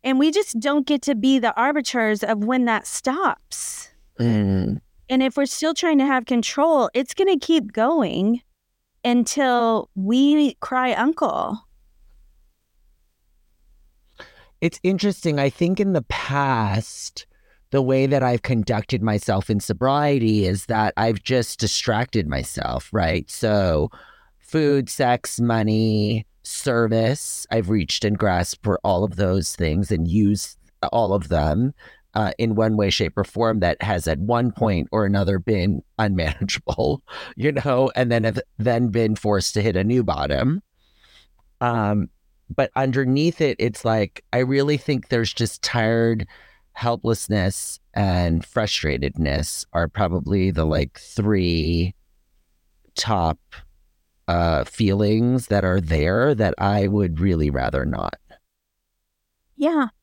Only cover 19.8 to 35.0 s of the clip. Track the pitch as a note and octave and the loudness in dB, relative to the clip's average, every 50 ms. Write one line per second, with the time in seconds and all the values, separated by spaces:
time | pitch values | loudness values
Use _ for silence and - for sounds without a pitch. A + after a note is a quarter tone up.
19.8 | B2+ C3 C#3 D3 D3 D3 C#3+ C3+ A2+ A2 G#2+ G#2+ G2 F#2 F#2+ F#2 - - A#2 G#2+ | 0 0 2 2 2 2 2 2 2 2 2 2 2 0 0 -2 -2 -2 0 0
20.8 | G#2+ G#2 - - A2 A2+ A2 F#2+ _ - C3 B2+ A2+ - - - A#2 G#2 - - | 0 0 0 0 0 0 0 -2 _ 0 0 0 0 -2 -4 -4 -4 -2 -2 -2
21.8 | - - A2 G#2+ A#2+ - - A2 F2 C#2+ C#2 C2+ - - - - - A#1 A#1+ C2 | -2 0 0 0 -2 0 -2 -2 -2 0 -4 -6 -6 -6 -8 -6 -6 -4 -4 -6
22.8 | - - - G#2+ F2+ E2 F#2 F2 - - - - - A2 G#2+ G2+ F#2+ F2+ D#2+ D2+ | -8 -4 -2 0 0 2 0 -2 -4 -6 -8 -4 0 2 2 2 2 2 2 2
23.8 | D#2 - - - - - - _ _ _ _ _ _ - - D#3+ D#3 C#3+ C#3+ C#3 | 0 -2 -6 -14 -20 -20 -20 _ _ _ _ _ _ -4 -2 0 2 2 2 2
24.8 | B2+ - - - C3+ B2 B2 A#2+ - - - - A#2+ A#2+ A2+ A2+ G#2+ A2 A2 A2 | 0 -4 -4 -2 0 2 2 0 -2 -8 -4 -2 0 0 2 2 2 2 2 2
25.8 | A2 A2 G#2+ G#2+ G#2 G#2 A2 A2 G#2+ _ _ _ _ - - - - C#3+ B2 A#2 | 2 2 2 2 0 0 -2 -2 -4 _ _ _ _ -12 -12 -6 -2 0 2 2
26.8 | A#2 A2 A2 A2+ A2+ A#2 C#3 D3+ - - - - - _ - A2+ G2+ F2 A2 G#2+ | 2 2 2 2 2 2 0 -2 -6 -10 -10 -10 -8 _ -2 -2 0 0 0 0
27.8 | E2 - - - - G#2 G#2 F#2 A2 G2+ F2+ F2 F2 - - - - G#2 F#2+ - | 0 -2 -4 -2 0 -2 0 0 0 0 2 0 0 -2 -6 -6 -2 -2 -2 0
28.8 | - G#2 F#2+ F2 G2+ G#2 F2 F2 G2+ F2+ F#2 G2 D#2+ - - - F2 D#2+ D#2 F#2 | 0 0 0 0 0 -2 -2 -2 0 0 0 0 -2 -4 -4 -2 -2 0 0 -2
29.8 | G2+ - G2+ D#2+ E2 E2+ F2 G#2+ G#2 G2+ G#2 G2 - - - _ _ _ _ _ | -2 -2 -2 -2 -2 0 2 2 2 2 2 0 -4 -10 -14 _ _ _ _ _
30.8 | - - - A#2 A2+ F#2 G2 G2+ E2 D#2 F2 D#2+ D2+ D#2 D2+ G2 B2 C3+ C#3+ _ | -6 -2 0 0 0 2 0 -2 0 0 0 0 2 2 2 0 0 -2 -4 _
31.8 | - - - _ _ _ _ G#2+ G#2+ F#2 - - A#2 A2+ G#2+ G#2+ A2 A2 A2 G#2+ | -20 -20 -20 _ _ _ _ -2 -2 -2 -2 -2 -2 -2 0 0 0 2 2 2
32.8 | G#2 G2 - - G2 E2 - - G2 - - G2 A#2 A2+ A2+ G#2+ F2+ F2 D#2 - | 2 0 0 0 -2 -2 -2 -4 -4 -4 -2 -2 0 0 2 2 0 0 0 -2
33.8 | - G#2+ G#2 F2 - E2 D#2 C#2 F#2 G#2 A#2+ A#2 B2 A#2+ G2+ - B2+ A2 F#2+ E2+ | -2 -2 -2 -2 0 -2 -2 -2 0 0 0 0 0 -2 -2 0 0 0 2 0
34.8 | C#2+ - - A2 | -2 0 0 0